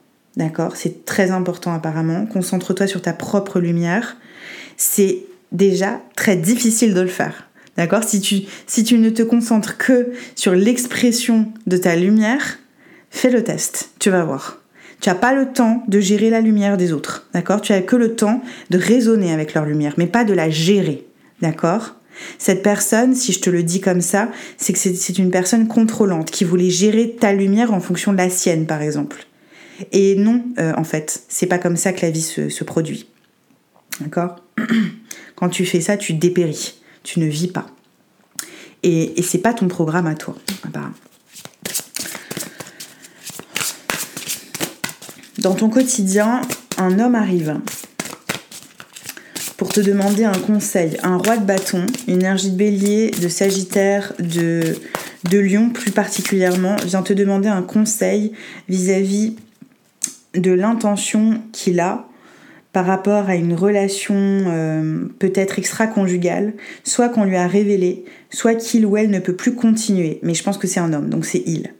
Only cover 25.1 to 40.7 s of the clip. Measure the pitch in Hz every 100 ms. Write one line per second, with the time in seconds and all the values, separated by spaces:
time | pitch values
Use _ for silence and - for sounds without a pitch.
25.1 | 180 185 185 180 233 220 226 220 - 202
26.1 | 170 160 - 175 185 185 170 214 214 233
27.1 | 233 214 196 196 202 240 196 - 175 -
28.1 | 190 180 180 - 165 160 156 151 147 139
29.1 | - - _ _ - - - 190 196 196
30.1 | 196 208 240 240 - 160 156 160 156 151
31.1 | - - - 180 180 180 170 196 185 170
32.1 | 160 160 - 147 - 160 - 156 - -
33.1 | _ _ _ _ _ _ _ _ - 151
34.1 | 170 175 175 _ - 226 226 180 - -
35.1 | - - - 180 180 180 175 165 202 -
36.1 | 160 175 180 165 151 - - _ _ -
37.1 | 170 156 147 180 156 - - _ _ _
38.1 | _ _ - - - - _ 175 165 160
39.1 | - 175 175 220 240 185 - 156 170 165
40.1 | 156 - - - 190 -